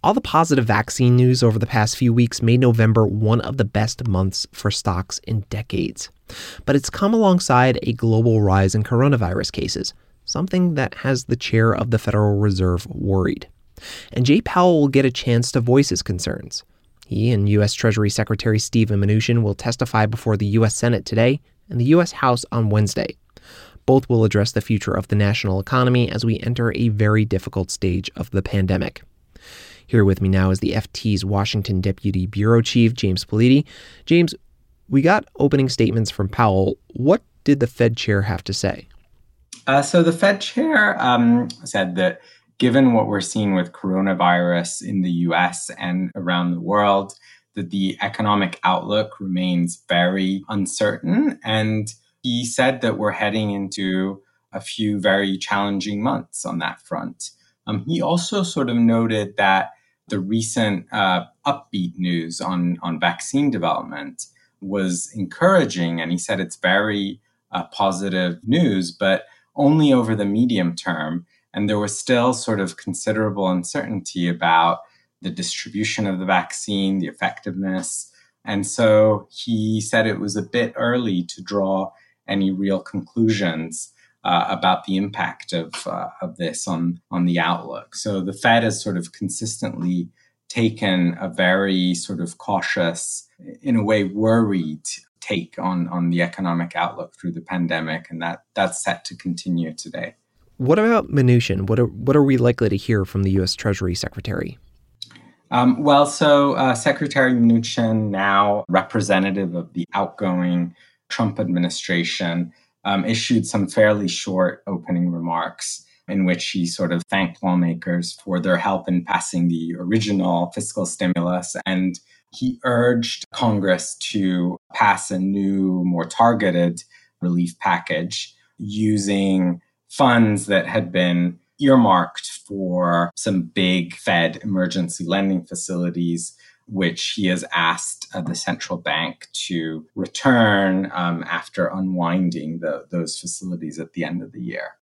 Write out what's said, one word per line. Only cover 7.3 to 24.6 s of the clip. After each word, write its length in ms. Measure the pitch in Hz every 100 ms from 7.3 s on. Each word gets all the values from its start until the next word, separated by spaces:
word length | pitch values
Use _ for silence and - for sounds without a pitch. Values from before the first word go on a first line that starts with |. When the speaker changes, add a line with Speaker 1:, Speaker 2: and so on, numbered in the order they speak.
| 175 - 123 127 123
Speaker 1:
a 80 | 120
global 500 | 117 113 113 117 110
rise 340 | 101 95 98 107
in 80 |
coronavirus 680 | 104 120 139 131 90 90 -
cases, 420 | - - - - - _ _
something 520 | - - 185 185 180 151
that 200 | 131 -
has 300 | 135 127 -
the 100 | 123
chair 400 | - 113 113 -
of 160 | 120
the 80 | 113
Federal 380 | - 104 104 101
Reserve 500 | 104 92 92 87 -
worried. 600 | - 98 98 90 - - _ _ - - - -
And 120 | - 127
Jay 140 | 185
Powell 400 | - 180 180 160
will 80 | 143
get 160 | 139
a 80 | 135
chance 400 | 123 - 117 120
to 80 | 131
voice 300 | 120 131 139
his 120 | 90
concerns. 640 | - 90 - - - - _ _ _ _ -
He 260 | 104 113
and 180 | 110 101
U 120 | 104
S 120 | 104
Treasury 360 | - 117 107 104
Secretary 500 | - 110 104 117 107
Steven 420 | - 113 110 101
Mnuchin 420 | 101 107 110 117
will 120 | 104 98
testify 500 | 117 117 123 110 107
before 320 | 113 - 107
the 80 | 104
U 180 | 110
S 120 | 113 -
Senate 300 | 120 110 -
today 360 | 107 120 143 _ _ _
and 80 | 120
the 80 | 123
U 160 | 165
S 120 | 170
House 320 | - 131 123 -
on 160 | 117 110
Wednesday. 480 | 104 104 - - - _ - - - - - -
Both 220 | 135 135
will 160 | 117
address 300 | 110 104 104
the 80 | -